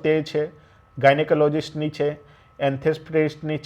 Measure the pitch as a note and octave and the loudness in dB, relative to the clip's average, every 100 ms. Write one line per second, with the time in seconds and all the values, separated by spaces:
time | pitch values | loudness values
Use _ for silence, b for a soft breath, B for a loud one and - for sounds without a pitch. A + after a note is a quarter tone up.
0 | D#3 D#3 D3+ D3+ D3+ b b b b - | 0 0 0 -4 -4 b b b b 2
1 | C#3 C#3+ D3+ D#3+ D3 D3+ - D3+ D3+ D3+ | 4 4 4 2 4 2 -4 -6 -6 -4
2 | D3 D3 b b b - C#3 C3+ D#3 D#3 | -4 -4 b b b -4 -4 -2 -2 -2
3 | D#3 D#3+ D3+ D3 D#3 D3+ | -2 0 0 -2 -6 -6